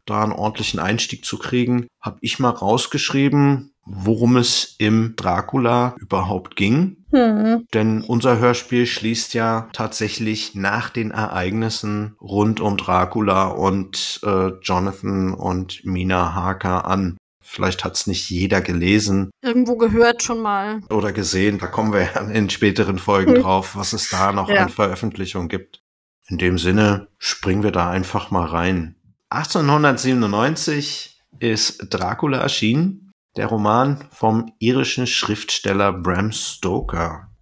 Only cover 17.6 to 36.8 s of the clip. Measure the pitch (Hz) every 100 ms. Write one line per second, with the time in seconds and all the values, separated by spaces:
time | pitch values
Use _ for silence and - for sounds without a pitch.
17.6 | 95 90 90 - 101 92 - 90 95 98
18.6 | 92 87 90 104 104 95 95 - 262 240
19.6 | 240 233 226 226 233 233 - 233 214 196
20.6 | 208 214 - 107 101 107 85 92 104 101
21.6 | 90 - 107 101 87 - 101 110 98 -
22.6 | 104 95 95 92 - 98 92 247 92 95
23.6 | 98 98 95 107 - 92 98 98 95 196
24.6 | 180 - 101 92 110 95 92 95 85 92
25.6 | - - _ _ _ _ - 87 90 90
26.6 | 87 104 104 98 - - - - 98 98
27.6 | 104 90 87 92 90 98 - 92 82 82
28.6 | 90 92 80 - _ _ - 131 151 180
29.6 | 143 151 147 123 131 127 107 104 135 160
30.6 | 160 147 143 - - _ _ - 117 107
31.6 | - - 92 92 92 - 147 131 - -
32.6 | 110 139 185 190 - _ _ 101 107 110
33.6 | 104 117 139 139 - - 110 110 113 -
34.6 | 113 127 135 - 120 - - 104 - -
35.6 | 107 98 101 90 85 87 107 107 - -
36.6 | 92 104